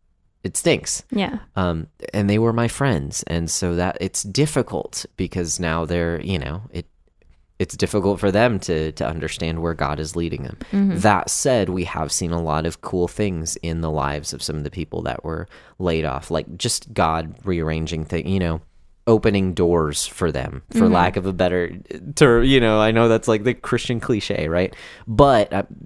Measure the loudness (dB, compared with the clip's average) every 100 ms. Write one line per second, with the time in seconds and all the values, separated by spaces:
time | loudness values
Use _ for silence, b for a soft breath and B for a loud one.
0 | _ _ _ _ -8 -2 2 0 -2 -8
1 | -4 -4 -2 -6 -6 -2 0 -2 -6 _
2 | -6 0 2 4 4 2 0 0 0 0
3 | -2 -6 -4 -4 -2 -2 0 0 0 -2
4 | -6 -6 -4 0 0 0 -2 -4 -6 -10
5 | -10 -6 -4 -2 -4 -2 -2 -2 0 0
6 | 0 -2 -4 -4 -4 -8 -10 -12 -12 _
7 | _ _ _ _ _ -6 -6 -2 -2 0
8 | 0 2 2 4 4 2 -2 -2 -2 -2
9 | -4 -4 -6 -4 -4 -2 -2 -2 -2 -4
10 | -6 -4 -4 -4 -8 -12 -4 0 0 2
11 | 2 2 0 -2 2 2 2 -2 -4 -4
12 | -4 -4 -2 -2 -2 -2 -2 -6 -4 -2
13 | -2 -2 -2 -2 -6 -6 -4 -2 -2 -2
14 | -2 -4 -8 -8 -6 -6 -6 -6 -8 -6
15 | -6 -6 -6 -8 -10 B B B -2 0
16 | -2 -4 -4 -4 -4 -6 -4 -4 -4 0
17 | 2 2 -4 -8 -4 -2 0 -2 -2 -4
18 | -4 -4 -2 0 0 -2 -8 -20 -20 _
19 | 2 4 4 2 2 2 4 4 2 -2
20 | -6 -2 -2 -2 -6 -8 -4 2 4 6
21 | 4 0 -2 0 2 2 -2 -6 -14 -14
22 | -4 4 6 8 6 6 6 6 4 6
23 | 6 4 2 0 0 -2 -2 -2 0 -2
24 | 0 -2 -2 -2 0 0 0 -4 B B
25 | B 6 6 6 4 -2 -4 -10